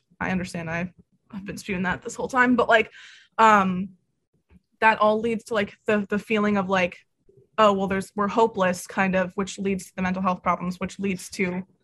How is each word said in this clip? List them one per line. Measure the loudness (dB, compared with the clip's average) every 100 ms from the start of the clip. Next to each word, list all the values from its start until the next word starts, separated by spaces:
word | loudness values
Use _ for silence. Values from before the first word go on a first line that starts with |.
| _ -8
I | -4
understand | -4 -6 -8 -8
I, | -6 -8 _ _ _ _
I've | -16 -14
been | -12
spewing | -8 -4
that | -4 -4
this | -8 -10
whole | -4
time, | 0 2 4
but, | 4
like, | 4 2 -8 -20 -20 _ 4
um, | 6 6 4 -2 -6 -12 _ _ _ _ _ _ _ 0
that | 2 4
all | 2 2
leads | -2 -4 -4
to, |
like, | -4 -4 -6 -2
the, | 0 0
the | -4
feeling | -2 0 2 0
of, | 0
like, | 0 0 -4 _ _ _ _ _ 4
"Oh, | 4
well, | 4 0
there's, | -2 -4
we're | -4 -2
hopeless," | 2 2 2 0 -2 -6
kind | -2 0 0
of, | -2 -4
which | -8 -4
leads | -4 -4 -6
to | -6
the |
mental | -4 -2
health | -2 -2
problems, | -2 -4 -4 -6
which | -8 -6
leads | -6 -6 -8
to | -6 -4 -4 -10 _